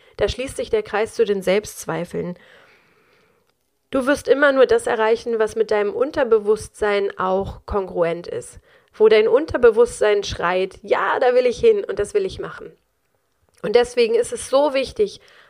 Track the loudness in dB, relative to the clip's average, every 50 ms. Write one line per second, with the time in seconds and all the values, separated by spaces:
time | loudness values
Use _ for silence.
0 | _ _ _ -4 -4 -4 -2 -6 -8 -10 -8 -10 -6 -2 -2 -4 -2 -2 -4 -4
1 | -4 -4 0 -2 0 0 0 -2 0 0 0 0 -2 -4 -14 -14 -8 -8 -6 -6
2 | -6 -8 -8 -8 -8 -8 -10 -12 -16 _ -20 -20 _ _ _ _ _ _ _ _
3 | _ _ _ _ _ _ _ _ _ _ _ _ _ _ _ _ _ _ -4 -2
4 | 0 0 -2 -2 2 0 2 4 4 2 4 4 4 4 4 0 0 -2 -2 0
5 | 2 0 0 0 -2 -6 -2 -2 -2 -2 0 -2 -2 0 0 0 0 -2 0 -2
6 | -2 -2 0 -2 2 2 2 2 4 2 0 0 -2 -12 _ -4 -2 -2 0 0
7 | -2 -4 -4 -4 -4 -2 -2 -2 -2 -6 -10 -14 _ -6 -4 -4 -4 -4 -2 -2
8 | -2 -2 -2 -6 -8 -10 -10 -10 -12 -12 -20 -20 _ _ _ _ _ _ _ 4
9 | 6 6 6 6 6 6 4 2 2 0 -2 4 4 4 6 6 2 2 2 0
10 | 0 2 2 0 -2 -4 -8 -4 -4 -2 0 -2 -2 -4 -6 -16 -4 -2 -2 -2
11 | 0 -2 -2 0 0 2 2 2 2 2 0 2 4 4 4 4 0 -4 -6 -6
12 | -6 -2 -2 -2 -2 -2 -8 -10 -12 -14 -14 -16 -20 -20 -20 _ _ _ _ _
13 | _ _ _ _ _ _ _ _ _ _ _ _ -8 0 2 2 2 2 0 0
14 | 0 2 2 0 0 -2 -6 -12 -8 0 2 2 2 2 0 -2 -4 -4 -2 -4
15 | -4 -4 -4 -12 _ _ _ -20 _